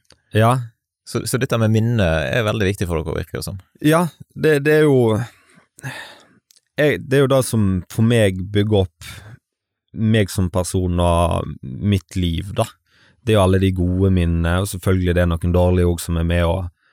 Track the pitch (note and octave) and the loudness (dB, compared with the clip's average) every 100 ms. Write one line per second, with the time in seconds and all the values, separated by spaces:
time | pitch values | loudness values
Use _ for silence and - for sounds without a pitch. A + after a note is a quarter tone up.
0 | _ _ _ G#2+ A2+ B2+ A#2 - _ _ | _ _ _ 0 2 0 -4 -16 _ _
1 | - - - B2+ A#2 A#2 A2 A2 A2+ A#2+ | -10 -8 -4 -4 -2 0 2 2 0 0
2 | F2 D#2+ C#2 B2 G#2 A#2 F#2+ G2+ F2+ D#2+ | 0 0 -2 -2 -2 -2 -2 -2 -4 -4
3 | D#2 - - C2 - G2 - _ D3 D#3+ | -4 -8 -8 -10 -12 -14 -18 _ 0 0
4 | E3+ - - - D3+ D3 D3 D3+ D3+ C3 | 0 -6 -18 -4 0 2 2 4 4 4
5 | A2+ G#2+ A#2+ - _ _ _ - C3 - | 2 0 -4 -12 _ _ _ -16 -14 -14
6 | - - _ _ _ _ _ - D3 G#2 | -18 -20 _ _ _ _ _ -2 0 0
7 | A#2 C3+ C3+ C3+ A#2+ A2+ G2 F#2 - - | 0 2 4 2 0 0 0 -2 -4 0
8 | A2+ A#2+ G2+ F#2 F#2+ G#2 G#2 G#2 F2+ _ | 2 4 2 0 -4 -2 2 0 0 _
9 | - - - - _ _ _ _ _ - | -20 -20 -20 -20 _ _ _ _ _ -4
10 | A2 A2+ G2 - F2+ F#2 F2+ F#2+ F2+ F2 | 0 2 0 -2 -2 -2 -2 -2 0 0
11 | F2 E2+ E2+ F2+ - - - B1+ G2 G2 | 2 2 0 -2 -6 -6 -6 -2 0 0
12 | - F#2+ F2+ E2 F#2+ - A2 - _ _ | -2 -4 -2 -2 -4 -4 -6 -8 _ _
13 | _ _ - G#2+ F#2+ F#2+ F#2+ F#2 F2+ F#2 | _ _ 0 2 4 4 2 2 0 2
14 | G2 F#2 E2+ E2+ E2 F2 G2 F2+ G2 F#2+ | 2 2 2 0 0 -2 -2 -4 -2 0
15 | F2+ F2 F2 E2 F2 F2 F2+ F2+ F2 F2 | 2 2 0 0 0 2 2 2 2 0
16 | - E2 E2+ F2 E2+ F2+ F2+ - _ | -4 -2 0 0 0 -2 -6 -14 _